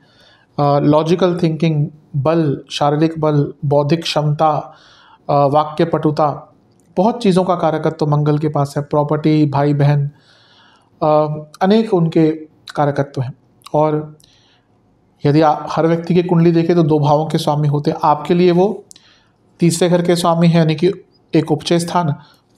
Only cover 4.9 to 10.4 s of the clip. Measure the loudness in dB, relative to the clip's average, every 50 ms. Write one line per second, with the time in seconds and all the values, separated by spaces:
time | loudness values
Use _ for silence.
4.9 | _ _ _ -20 -20 _ _ -2 0 2 2 2 2 0 -2 -2 -2 -4 -2 -2
5.9 | -2 -2 -2 -2 -2 0 -2 -2 -2 -6 -12 -20 _ _ _ _ _ _ _ _
6.9 | -4 -2 0 0 0 0 0 0 2 2 2 0 -2 -2 -2 -2 -2 -2 -2 -4
7.9 | -4 -2 -2 0 0 0 0 0 0 0 -2 -2 -2 -2 -4 -4 -4 -8 -6 -4
8.9 | -2 -2 0 0 -2 -2 0 0 2 2 2 0 0 0 0 0 0 2 2 2
9.9 | 2 0 -2 -4 -6 _ _ _ _ _